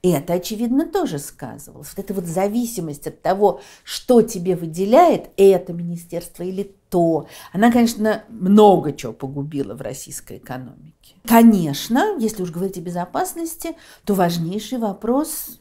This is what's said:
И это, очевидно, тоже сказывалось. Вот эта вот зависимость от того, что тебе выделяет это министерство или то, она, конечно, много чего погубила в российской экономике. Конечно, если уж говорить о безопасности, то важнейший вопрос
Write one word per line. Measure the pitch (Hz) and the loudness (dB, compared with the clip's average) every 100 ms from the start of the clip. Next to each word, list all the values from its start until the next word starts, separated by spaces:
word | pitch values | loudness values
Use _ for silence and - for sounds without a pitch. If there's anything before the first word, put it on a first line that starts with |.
И | 185 | 2
это, | 151 - | 0 -2
очевидно, | 175 175 214 233 262 330 | -4 -4 -6 0 0 0
тоже | 392 302 151 | -2 -2 -4
сказывалось. | - - 127 113 - 131 147 | -10 -14 -14 -14 -20 -20 -16
Вот | - | -14
эта | 196 | -8
вот | 196 | -6
зависимость | 175 165 196 220 233 190 165 143 156 | -4 -2 -2 -2 -4 -6 -8 -8 -12
от | - | -8
того, | 160 196 202 - - - | -4 2 2 0 -12 -20
что | - - - 240 | -14 -14 4 4
тебе | 220 190 175 170 | 4 -2 -4 -4
выделяет | 165 160 196 254 349 226 - - | -4 -4 2 6 6 2 -4 4
это | 196 185 180 | 6 6 0
министерство | 170 175 170 - 170 170 - | -10 -8 -10 -10 -12 -12 -12
или | 180 185 196 _ _ | -10 -8 -10 _ _
то, | 175 165 160 151 - - | 0 2 0 -4 -20 -10
она, | 175 233 | 2 4
конечно, | 240 226 233 220 208 - | 4 2 2 -2 -2 -8
много | - 185 202 208 180 117 | -6 4 8 8 6 0
чего | - 120 | -8 -12
погубила | 107 135 143 143 143 110 | -10 -10 -8 -8 -8 -8
в | 117 | -8
российской | 107 127 - - - 101 | -12 -12 -14 -18 -16 -20
экономике. | - 127 127 - 151 _ _ _ 233 | -12 -14 -14 -20 -20 _ _ _ 4
Конечно, | 233 233 202 160 143 - 240 415 359 | 8 8 6 0 -4 -2 0 0 0
если | 220 208 | -4 -4
уж | 180 | -8
говорить | 170 190 185 | -6 -8 -8
о | |
безопасности, | 170 175 180 - 370 330 330 - 330 320 - - | -8 -8 -6 -6 -6 -6 -10 -10 -12 -14 -20 -16
то | - | -4
важнейший | 196 175 170 165 202 208 254 | 0 0 0 -6 -6 -8 -6
вопрос | 226 190 220 262 311 - - - | -4 -4 -2 -2 -2 -8 -14 -18